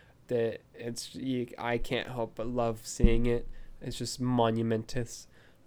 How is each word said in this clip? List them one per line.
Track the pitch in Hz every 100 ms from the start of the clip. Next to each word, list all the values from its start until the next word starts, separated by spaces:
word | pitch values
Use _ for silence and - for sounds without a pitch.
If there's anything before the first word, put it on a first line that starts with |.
| - - -
that | 120 113 - -
it's, | - 117 117 -
you, | - 131 123 120 -
I | 117 120
can't | - 120 -
help | 123 113
but | - 117
love | 123 117 110
seeing | - - 113 113 120
it. | 120 - - - -
It's | 123 -
just | 120 -
monumentous. | 127 123 117 113 113 110 113 127 113 - - - - -